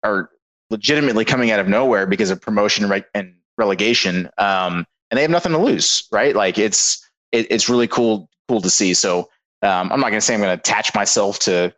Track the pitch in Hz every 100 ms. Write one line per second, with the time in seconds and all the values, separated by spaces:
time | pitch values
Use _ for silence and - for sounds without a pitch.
0 | 104 101 82 _ _ _ _ 110 101 147
1 | 143 110 110 131 120 107 95 104 131 107
2 | 98 95 101 92 - 107 104 104 104 98
3 | - 104 92 90 _ - 107 95 104 117
4 | 95 90 87 - 101 95 92 87 85 _
5 | _ 120 151 170 170 160 240 - - -
6 | - 104 131 101 98 90 107 95 - -
7 | _ _ _ 117 110 113 - 120 117 -
8 | 120 107 - _ _ 117 92 - 98 90
9 | 101 90 85 _ _ _ 104 92 92 131
10 | 127 107 104 113 101 87 - 107 - 107
11 | 101 - 101 101 - 90 87